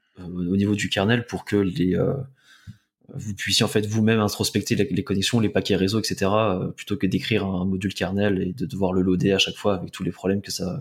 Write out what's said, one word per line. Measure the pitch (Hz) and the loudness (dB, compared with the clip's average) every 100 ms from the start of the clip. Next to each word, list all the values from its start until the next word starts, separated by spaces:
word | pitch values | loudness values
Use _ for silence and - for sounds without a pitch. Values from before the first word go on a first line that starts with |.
| _ - | _ -18
euh, | |
au | 87 90 87 98 | -12 -6 0 2
niveau | 101 101 | 2 0
du | 101 | 0
kernel | - 98 120 117 | 0 2 2 0
pour | 92 | -8
que | - 104 | -2 0
les, | 98 - 90 90 | 2 0 0 2
euh, | 90 - - _ _ - - - _ _ - | 0 -2 -8 _ _ -20 -20 -20 _ _ -16
vous | - 101 | -10 -10
puissiez, | 98 - 101 | -6 -2 2
en | 110 | 2
fait, | 110 | 2
vous-même | 104 110 107 113 | 0 2 4 4
introspecter | 104 - 104 104 - 104 | 2 0 -2 0 0 0
les, | |
les | 101 90 | 2 -2
connexions, | - 98 95 120 | -2 -2 2 2
les | 104 | 2
paquets | 95 - | 0 2
réseau, | 95 95 110 | 2 2 0
et | |
cetera, | - - 95 107 110 92 | -2 0 2 2 2 0
euh, | - | -4
plutôt | - - 101 | -8 -6 -2
que | 95 | 0
d'écrire | 135 - 107 | 0 0 0
un | 98 92 | 0 0
module | 92 95 98 | -2 -2 -4
kernel | - 90 98 104 92 | -2 -2 0 2 0
et | 92 | -2
de | - 87 | -4 -6
devoir | 95 95 | -2 0
le | 92 | 2
loader | 92 90 95 | 2 2 4
à | 95 | 2
chaque | 90 90 | 0 -2
fois | 104 | -2
avec | 95 87 | -2 -4
tous | - | -6
les | 92 | -6
problèmes | 92 92 98 | -4 -2 -2
que | 98 | -4
ça, | - 92 90 | -6 -6 -6